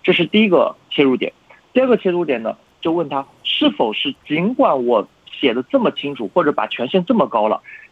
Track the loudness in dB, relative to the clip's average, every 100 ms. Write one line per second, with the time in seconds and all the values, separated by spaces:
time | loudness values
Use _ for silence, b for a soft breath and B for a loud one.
0 | 0 0 2 2 4 4 2 -2 -6 0
1 | 2 2 -4 -10 _ b _ 0 2 2
2 | 0 -2 -2 -4 -6 -8 _ _ -4 -2
3 | -4 -6 -8 _ -6 0 0 0 -2 -2
4 | -6 -8 -6 -4 -2 2 2 2 2 0
5 | -2 _ -20 -2 -2 0 -2 0 0 -2
6 | -8 -8 -4 0 0 0 -4 -4 -2 -2
7 | 0 0 0 0 0 -2 B B B